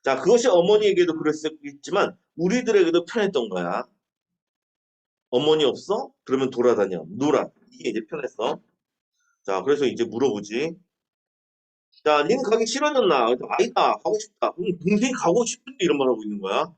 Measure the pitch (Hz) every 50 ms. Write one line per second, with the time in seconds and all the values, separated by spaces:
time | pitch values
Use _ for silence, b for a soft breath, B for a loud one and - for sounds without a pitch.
0 | _ 135 131 131 - 175 233 233 233 254 185 175 170 190 208 214 214 202 185 175
1 | 175 170 160 160 151 156 151 151 147 156 156 - 143 143 143 - - 147 170 202
2 | 156 - - _ _ _ _ 151 165 185 226 247 - 220 214 202 180 165 165 170
3 | 170 - - 233 202 190 185 135 117 104 92 90 87 87 95 110 127 _ _ _
4 | _ _ _ _ _ _ _ _ _ _ _ _ _ _ _ _ _ _ _ _
5 | _ _ _ _ _ _ - 123 147 151 156 156 147 127 110 - - - 196 233
6 | 269 - _ _ _ - 127 135 135 123 - 117 120 123 110 104 98 95 92 82
7 | 78 80 98 117 139 151 143 113 87 - _ _ _ _ _ - - 123 101 110
8 | 110 _ 170 151 131 127 _ - 107 135 156 180 _ _ _ _ _ _ _ _
9 | _ _ _ _ _ _ _ _ _ - 95 95 - 135 147 135 139 120 113 120
10 | 117 104 107 117 139 131 107 104 101 101 107 123 147 165 170 - _ _ _ _
11 | _ _ _ _ _ _ _ _ _ _ _ _ _ _ _ _ _ _ _ -
12 | _ 151 151 147 147 165 233 277 254 202 226 233 233 233 233 277 302 302 302 262
13 | 226 185 151 131 117 113 127 123 - - - - - 240 - 190 160 127 110 -
14 | _ - 220 214 - _ _ _ 120 107 - - 196 220 175 170 151 180 208 208
15 | 240 269 254 - - 165 170 240 233 - - _ _ - - _ 190 165 151 139
16 | 135 131 120 107 107 104 104 101 95 95 101 127 156 170 -